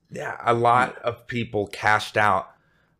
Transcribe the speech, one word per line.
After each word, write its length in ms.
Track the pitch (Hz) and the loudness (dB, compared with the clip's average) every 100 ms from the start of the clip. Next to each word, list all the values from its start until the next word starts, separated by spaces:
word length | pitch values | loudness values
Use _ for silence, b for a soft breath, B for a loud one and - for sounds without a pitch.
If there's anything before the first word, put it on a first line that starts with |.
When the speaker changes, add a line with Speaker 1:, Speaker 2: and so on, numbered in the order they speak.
| _ | _
Speaker 1:
Yeah, 280 | 127 - - | -12 -10 -6
a 100 | 120 | 0
lot 420 | 117 120 123 131 - | 2 4 4 2 -4
Speaker 2:
Yeah. 120 | 120 | -8
Speaker 1:
of 180 | 113 - | -8 -8
people 400 | 123 113 104 101 | -8 -4 -4 -6
cashed 480 | - 110 107 - 110 | -2 2 2 0 0
out, 340 | 104 95 - _ _ _ _ - | 2 2 -4 _ _ _ _ -6